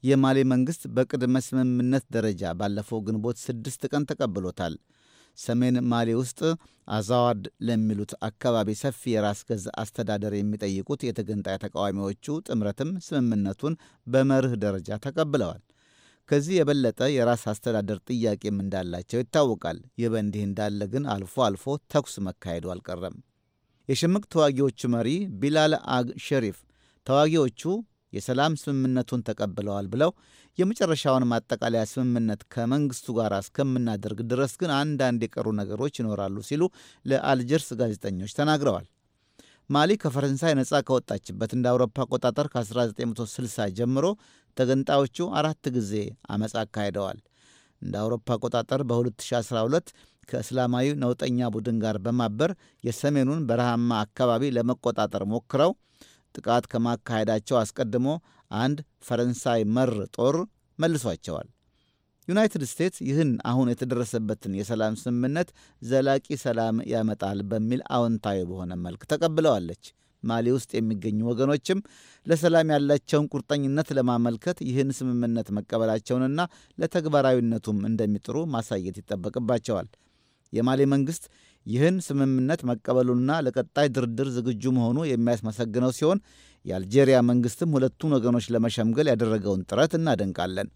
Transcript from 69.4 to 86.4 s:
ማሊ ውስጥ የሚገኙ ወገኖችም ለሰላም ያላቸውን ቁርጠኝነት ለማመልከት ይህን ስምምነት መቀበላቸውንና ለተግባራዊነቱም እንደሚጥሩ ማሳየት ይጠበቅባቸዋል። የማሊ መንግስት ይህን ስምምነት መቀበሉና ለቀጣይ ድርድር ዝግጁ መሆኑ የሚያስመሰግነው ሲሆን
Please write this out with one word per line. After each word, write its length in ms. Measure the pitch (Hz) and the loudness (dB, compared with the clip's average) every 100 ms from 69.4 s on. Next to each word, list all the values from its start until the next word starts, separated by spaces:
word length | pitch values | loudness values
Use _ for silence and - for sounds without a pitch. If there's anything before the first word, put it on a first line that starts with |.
| 160 110 85 87 - _ _ _ | 4 2 0 -10 -16 _ _ _
ማሊ 240 | 107 113 117 | -2 0 2
ውስጥ 200 | 131 - | 0 0
የሚገኙ 460 | - 113 107 110 107 | -2 -2 -2 -2 -2
ወገኖችም 540 | 117 117 135 - - 190 - - - - - | -2 0 2 0 0 -2 -4 -20 -20 -16 0
ለሰላም 440 | 160 170 165 160 | 2 6 4 4
ያላቸውን 580 | 147 143 147 - 151 147 | 4 4 2 4 2 2
ቁርጠኝነት 600 | 143 - 147 139 143 156 | -4 -2 -2 0 0 0
ለማመልከት 640 | 139 123 120 120 113 - 175 | 2 2 4 2 0 -4 -4
ይህን 300 | - 127 135 | -2 0 0
ስምምነት 560 | 131 131 123 120 117 104 | 0 -2 0 0 -2 -2
መቀበላቸውንና 920 | 104 - 117 113 110 - 123 131 147 175 - _ - | -4 -2 0 2 0 0 0 0 0 -4 -6 _ -6
ለተግባራዊነቱም 1000 | 160 180 156 143 131 127 117 113 - 104 104 | -2 0 2 4 6 4 4 0 -2 -2 0
እንደሚጥሩ 500 | 110 107 101 - 123 165 | 0 0 -2 -4 -6 -2
ማሳየት 500 | 120 113 101 92 92 | -4 -2 -4 -4 -10
ይጠበቅባቸዋል። 920 | - 98 90 127 113 117 - 104 - _ _ _ _ _ _ | -8 -6 -4 -4 0 -2 0 -4 -4 _ _ _ _ _ _
የማሊ 300 | 107 120 131 139 | -2 0 4 4
መንግስት 380 | 139 139 165 - _ _ _ - | 4 0 -4 -12 _ _ _ -4
ይህን 300 | 117 156 190 | 2 2 2
ስምምነት 600 | - 139 135 131 127 165 | -2 0 2 2 2 0
መቀበሉና 640 | 123 120 - 127 123 123 127 160 | -2 -2 2 4 4 4 2 0
ለቀጣይ 460 | 135 123 117 - 147 | 0 -2 -2 0 0
ድርድር 400 | 127 120 113 135 | 2 -2 -2 -2
ዝግጁ 400 | 123 120 113 123 | 0 -2 -2 2
መሆኑ 260 | 131 117 127 | 2 2 2
የሚያስመሰግነው 840 | 160 123 117 117 113 110 117 110 127 | 0 2 2 2 -2 -4 -2 2 0
ሲሆን 280 | 123 151 196 - - | 2 2 2 -2 -20